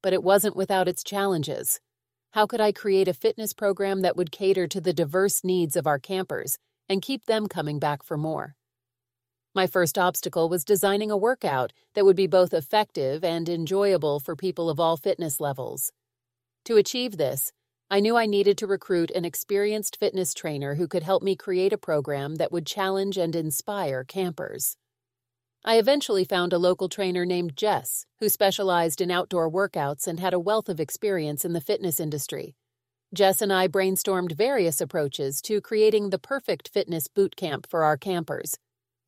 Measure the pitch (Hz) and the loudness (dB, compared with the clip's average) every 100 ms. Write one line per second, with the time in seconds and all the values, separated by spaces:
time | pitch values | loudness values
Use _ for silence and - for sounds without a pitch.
0 | 190 185 185 202 202 - 190 190 180 180 | 0 2 4 4 4 -2 0 0 0 -2
1 | - 202 196 175 143 - - - _ _ | -6 -2 0 0 -2 -4 -4 -6 _ _
2 | _ _ _ 214 208 233 214 202 208 190 | _ _ _ 0 0 2 0 0 2 2
3 | 185 - 226 - 214 - 202 196 196 190 | 2 2 -2 -2 -8 -2 -2 0 -2 0
4 | 180 180 170 - 190 190 170 190 170 165 | 0 0 -4 -2 0 2 0 -2 -2 0
5 | 151 180 196 - 185 185 160 175 151 143 | 0 2 0 0 0 0 2 0 0 -2
6 | - 190 180 131 - - _ _ - 196 | -2 -6 -4 -6 -6 -8 _ _ -4 -4
7 | - 269 - 220 208 175 151 147 151 143 | -2 -6 0 -2 0 0 0 -2 -2 -2
8 | - 151 156 147 - - _ _ _ _ | -6 -4 -4 -6 -8 -14 _ _ _ _
9 | _ _ _ _ _ 196 185 185 170 - | _ _ _ _ _ 0 2 2 2 2
10 | 180 - 180 170 165 175 - 196 196 202 | 0 0 -4 0 0 0 2 2 4 2
11 | 214 202 220 262 180 131 123 _ _ 208 | 0 0 0 0 -2 -2 -2 _ _ 4
12 | 196 185 185 185 180 170 139 214 208 156 | 6 6 6 4 4 2 2 0 0 -2
13 | 131 156 175 165 170 170 156 190 202 180 | -2 0 -2 -2 -2 -4 -2 2 2 2
14 | 151 143 143 185 190 170 165 147 165 160 | 2 -2 -4 -6 -4 -2 -2 2 2 2
15 | 196 175 160 - 143 131 120 139 - _ | -2 -2 -4 -4 -4 -4 -8 -8 -10 _
16 | _ _ _ _ _ _ - 220 196 247 | _ _ _ _ _ _ 2 4 4 0
17 | 247 180 135 139 - _ _ _ - 196 | -4 -2 -2 -2 -6 _ _ _ -2 2
18 | 214 233 220 202 196 196 202 190 - 175 | 4 4 2 4 4 2 0 -4 0 0
19 | 170 185 170 - - 196 208 214 202 - | 0 -2 -4 -8 -2 0 0 -2 -4 -2
20 | 208 190 180 - 165 147 139 147 170 180 | -2 0 -4 -4 -6 -4 -4 -2 -2 -2
21 | 160 190 196 185 - 180 190 208 - 151 | 0 0 2 -2 -2 0 2 0 0 -2
22 | 143 139 143 160 160 170 147 208 190 190 | 0 -4 -4 -4 -2 -4 -6 -4 -2 0
23 | 196 196 165 165 156 - - 202 156 131 | -2 -2 -2 -2 -4 -6 -6 -4 -4 -4
24 | 131 190 185 147 - - - - _ _ | -6 -4 -4 -4 -10 -6 -8 -8 _ _
25 | _ _ _ _ _ _ 226 226 214 285 | _ _ _ _ _ _ 2 4 6 2
26 | - 196 185 185 175 175 180 185 185 - | 2 0 2 0 2 4 4 2 -2 -2
27 | 190 180 175 175 175 135 208 165 - - | -2 0 0 -2 -2 -2 0 0 -2 -10
28 | - - 214 - 196 196 190 175 170 156 | -10 -4 -2 2 2 2 2 2 2 0
29 | 180 180 - 180 165 175 196 175 143 147 | -2 0 0 -2 0 0 0 0 -2 -4
30 | 190 165 185 180 170 220 208 160 147 - | -6 -2 0 0 0 0 -2 -6 -6 -4
31 | 208 185 151 147 160 170 - 208 185 147 | -2 -2 -2 -4 -4 -4 -2 -2 -2 -4
32 | 156 147 - - - - _ _ _ _ | -4 -6 -6 -10 -12 -16 _ _ _ _
33 | - 185 190 190 202 185 185 190 190 190 | -10 2 2 4 2 2 2 2 0 0
34 | - 185 180 151 240 262 170 - 147 170 | 0 -2 -2 0 0 2 0 0 -4 -2
35 | 143 - 139 139 - 208 - 214 214 214 | -2 -2 -4 -4 -2 -4 -2 4 4 4
36 | 202 185 - 269 - 165 - 202 185 170 | 0 -4 -4 -6 -4 -6 -2 -4 -2 -4
37 | - - 196 - 165 139 - 170 156 151 | -2 0 0 0 -6 -6 -4 2 2 2
38 | 196 175 156 139 - - _ _ _ _ | -2 -4 -4 -8 -8 -10 _ _ _ _